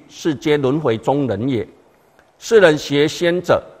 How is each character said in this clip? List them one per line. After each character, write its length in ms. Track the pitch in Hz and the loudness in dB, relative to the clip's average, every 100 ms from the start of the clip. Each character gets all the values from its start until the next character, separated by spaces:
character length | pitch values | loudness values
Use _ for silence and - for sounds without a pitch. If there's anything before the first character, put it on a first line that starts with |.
| - | -14
世 260 | - 170 | -8 -6
间 260 | 135 156 147 | -4 0 0
轮 180 | 131 156 | 0 0
回 180 | 147 113 | -2 -2
中 300 | - 139 131 | -2 -2 -2
人 220 | 98 131 | -4 -4
也。 180 | 117 - - _ _ _ _ _ _ | -4 -6 -14 _ _ _ _ _ _
世 220 | - 226 | 0 4
人 160 | 175 151 | 6 4
学 320 | - 143 151 | -2 0 0
仙 320 | - 170 175 | 0 -2 -2
者， 220 | - 113 - - | 0 -2 -2 -20